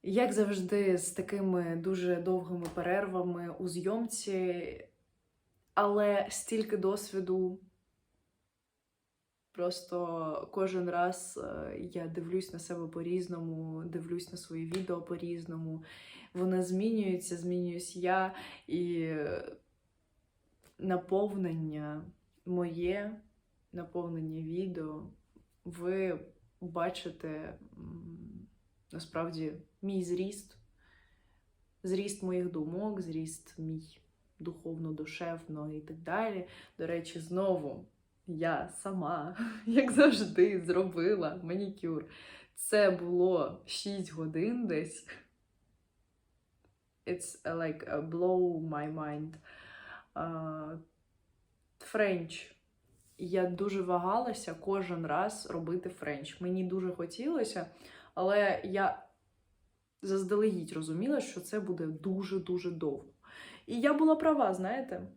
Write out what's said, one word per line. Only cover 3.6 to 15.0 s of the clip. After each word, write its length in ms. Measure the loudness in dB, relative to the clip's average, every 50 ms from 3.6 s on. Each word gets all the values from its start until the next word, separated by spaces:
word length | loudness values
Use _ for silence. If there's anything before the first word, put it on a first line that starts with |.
| -4
зйомці, 1160 | -4 -2 0 0 0 0 0 0 -2 -4 -4 -4 -2 0 0 2 0 0 -2 -4 -6 -8 -12 -14 -18 _ _ _ _ _ _ _ _ _ _ _ _ _ _ _ _ _
але 540 | 4 4 4 4 4 4 4 4 4 2 0
стільки 480 | -4 -6 -4 0 0 0 2 2 0
досвіду. 840 | 2 2 2 2 0 -4 -4 -4 -4 0 2 2 2 2 0 -2 -6 -14 -20 _ _ _ _ _ _ _ _ _ _ _ _ _ _ _ _ _ _ _ _ _ _ _ _ _ _ _ _ _ _ _ _ _ _ _ _
Просто 1000 | _ -2 -2 -2 -2 -4 -8 -6 -4 -4 -2 -2 -2 -4 -4 -4 -4 -6 -8 -6
кожен 380 | 0 0 0 2 2 0 0 0
раз, 500 | 2 2 2 2 0 -2 -8 -10 -8 -8 -6
е, 340 | -6 -6 -6 -6 -6 -6 -8
я 280 | -8 -6 -6 -6 -6
дивлюсь 460 | -4 -6 -6 -4 -2 -2 -2 -2 -2 -10
на 60 | -12
себе 280 | -8 -6 -6 -6 -6
по-різному, 960 | -6 -6 -6 -2 0 0 0 0 -2 -4 -6 -4 -4 -4 -6 -6 -6 -6 -8 -8
дивлюсь 460 | -6 -6 -6 -6 -4 -6 -6 -6 -8
на 60 | -12
свої 280 | -14 -12 -8 -6 -6 -6
відео 360 | -4 -4 -4 -2 -2 -4 -4